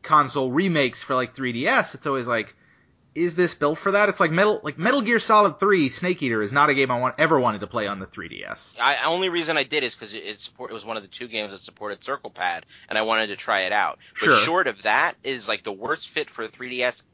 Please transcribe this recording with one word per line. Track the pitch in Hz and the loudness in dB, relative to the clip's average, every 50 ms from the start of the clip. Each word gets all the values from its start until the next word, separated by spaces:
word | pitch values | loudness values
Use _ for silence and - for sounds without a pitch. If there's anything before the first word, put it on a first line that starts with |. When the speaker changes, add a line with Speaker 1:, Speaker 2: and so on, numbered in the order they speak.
Speaker 1:
console | - - 156 151 143 127 - 143 131 127 | -2 4 4 4 4 4 0 -2 -2 0
remakes | 123 156 196 190 165 151 135 123 - - | 0 0 2 2 2 2 0 0 -2 -6
for, | - - 135 | -6 -2 -2
like, | 127 123 120 - | -2 -2 -4 -6
three | - 131 123 | -6 -6 -6
D | 117 117 135 | -4 -2 -2
S, | 208 269 247 196 - - | 0 0 0 0 -2 -6
it's | 135 - | -8 -4
always | 151 135 131 120 | -4 -2 -2 -2
like, | 123 120 113 104 - - _ _ _ _ _ _ _ _ _ _ _ - | -2 -2 -2 -2 -6 -12 _ _ _ _ _ _ _ _ _ _ _ -4
is | 151 170 175 156 | -2 -2 -2 0
this | 175 180 165 - | 0 0 0 0
built | - 147 147 165 - | 0 0 0 0 0
for | - 196 | -2 0
that? | 196 202 208 202 | 4 4 4 4
It's | 185 - | 4 2
like | 185 160 | 2 2
Metal, | 160 175 202 214 202 147 | 4 4 4 4 2 0
like, | - 151 139 147 | -4 -8 -6 -2
Metal | 170 233 269 285 | 0 2 2 2
Gear | 214 214 240 220 | 2 2 0 0
Solid | - - 220 214 208 185 147 - | 2 4 6 6 6 6 4 2
three | 196 208 202 180 147 127 | 2 4 4 4 4 2
Snake | - - 180 180 180 - | 0 -2 -2 -2 -2 0
Eater | 147 123 117 110 | 0 -2 0 0
is | 104 104 | 0 0
not | 127 143 147 147 | 2 4 4 4
a | 139 | 4
game | 135 135 127 | 2 2 2
I | 123 120 | 0 0
want, | 123 127 - - | 0 -2 2 2
ever | 156 151 156 135 | 2 4 4 4
wanted | 123 117 107 98 | 4 2 0 -2
to | 104 | -6
play | 98 - 117 107 | -6 -4 -4 -4
on | 98 101 95 | -4 -4 -6
the | 95 | -10
three | - - - 82 82 | -14 -12 -14 -14 -12
D | - 50 50 | -12 -12 -12
S. | 50 - - - - - - | -12 -12 -12 -12 -14 -6 0
Speaker 2:
I, | 120 135 143 117 123 | 2 2 2 2 0
only | 156 165 180 190 185 | 0 0 0 -2 -2
reason | 170 175 165 156 160 | -2 -2 -2 0 0
I | 151 135 | 0 0
did | 127 147 151 | 0 -2 -2
is | 131 117 - | -2 -2 -6
'cause | - 117 101 | -8 -14 -14
it, | 104 107 80 | -12 -12 -10
it | 101 107 101 | -12 -12 -12
support, | - - _ - 127 - | -14 -20 _ -16 -14 -12
it | 113 | -12
was | 110 101 | -12 -10
one | 110 110 110 | -8 -10 -10
of | |
the | 98 95 | -10 -12
two | - - 127 | -14 -14 -12
games | 117 110 110 107 101 | -8 -6 -6 -6 -6
that | 98 92 | -10 -14
supported | - - - - 107 104 101 - - | -18 -20 -18 -12 -10 -10 -10 -10 -8
Circle | 127 139 139 - 113 | -8 -8 -8 -10 -14
Pad, | - - 90 90 85 85 - _ - - - - | -8 -4 -4 -4 -4 -6 -10 _ -20 -20 -12 -4
and | 101 107 | -2 -2
I | |
wanted | 110 110 113 110 110 104 | 0 2 0 0 0 -2
to | 101 | -6
try | - - - 107 98 | -8 -4 -2 0 0
it | 95 92 | 0 0
out. | 104 104 92 78 - _ - - | 0 0 0 0 -2 _ -16 -16
But | - - - | -6 0 4
Speaker 1:
Sure. | - 131 | 6 6
Speaker 2:
short | 107 104 156 165 185 175 | 6 6 4 2 2 0
of | 131 104 98 | 0 -2 -2
that, | - 107 107 131 156 175 - _ - | 0 2 2 2 2 0 -2 _ -6
is, | 135 135 120 104 107 | -6 -6 -6 -2 -4
like, | 110 98 | -4 -4
the | - 107 | -4 -8
worst | 98 95 110 131 160 160 - - | -8 -8 -6 -6 -6 -6 -6 -8
fit | - 156 143 - | -6 -6 -6 -6
for | - - 110 | -8 -10 -10
a | 110 | -10
three | - - 123 123 | -10 -14 -14 -10
D | 123 123 | -4 -2
S | 123 123 - - - _ | -2 -2 -2 -4 -12 _